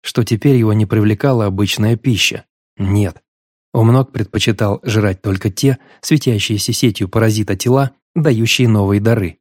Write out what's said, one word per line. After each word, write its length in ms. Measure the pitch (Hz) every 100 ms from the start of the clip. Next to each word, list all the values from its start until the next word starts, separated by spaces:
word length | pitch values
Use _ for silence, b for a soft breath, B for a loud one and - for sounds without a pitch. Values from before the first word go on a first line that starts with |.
что 220 | - -
теперь 320 | 113 110 143 131
его 160 | 110
не 140 | 107 104
привлекала 600 | 113 104 104 143 123 104
обычная 500 | 95 101 - 110 117
пища. 480 | 135 107 - - _ _ _ _
Нет. 460 | 98 101 98 - _ _ _ _ _
Умнок 400 | 120 113 123 127
предпочитал 680 | - 107 104 - 101 107 101
жрать 380 | - 107 104 92
только 280 | 104 95 110
те 280 | - 135 131 b b
светящиеся 720 | - 151 - 107 - 107 -
сетью 360 | 113 123 101 95
паразита 480 | 113 113 107 104 98
тела, 360 | 123 131 135 _ _
дающие 540 | - 156 113 113 - 123
новые 320 | 107 98 101
дары. 380 | 107 117 90 -